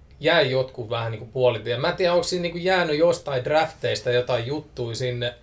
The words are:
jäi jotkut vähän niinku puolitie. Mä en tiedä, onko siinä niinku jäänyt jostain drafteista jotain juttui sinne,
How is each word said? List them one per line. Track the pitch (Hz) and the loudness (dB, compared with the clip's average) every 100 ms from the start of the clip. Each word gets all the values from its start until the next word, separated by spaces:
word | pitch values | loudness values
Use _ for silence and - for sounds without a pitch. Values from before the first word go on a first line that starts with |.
| - - | -20 -4
jäi | 151 165 135 | 2 4 2
jotkut | 131 127 - 107 | 0 -2 -6 -6
vähän | 117 113 | -4 -4
niinku | 107 - | -8 -8
puolitie. | 131 123 110 117 120 | 2 2 2 -2 -2
Mä | 165 | -2
en | 170 | 2
tiedä, | 175 | 2
onko | 175 | 2
siinä | 165 180 | 2 -2
niinku | 170 170 | -4 -2
jäänyt | 180 185 165 147 | 0 2 2 4
jostain | 175 165 147 131 | 4 2 -2 -2
drafteista | 127 151 156 - 120 107 127 | 2 2 2 -2 -4 -2 0
jotain | 120 123 123 120 | 0 2 -2 -2
juttui | 151 151 - 117 110 | -6 -8 -8 -6 -4
sinne, | 127 120 120 - | -4 -4 -6 -8